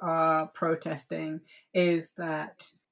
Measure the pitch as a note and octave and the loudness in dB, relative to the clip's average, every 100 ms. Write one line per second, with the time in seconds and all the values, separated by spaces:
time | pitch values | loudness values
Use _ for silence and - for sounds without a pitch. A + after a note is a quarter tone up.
0 | E3+ E3 D#3+ D#3+ D#3 - E3 D#3+ E3 D3 | 0 2 4 4 0 -2 -2 0 -2 -6
1 | - D#3+ D#3 D#3+ - - _ F#3 F3 E3 | -6 -6 -4 -8 -10 -20 _ 2 4 2
2 | D#3+ - E3 D#3 - - - - _ | -2 -8 -4 -4 -6 -12 -18 -18 _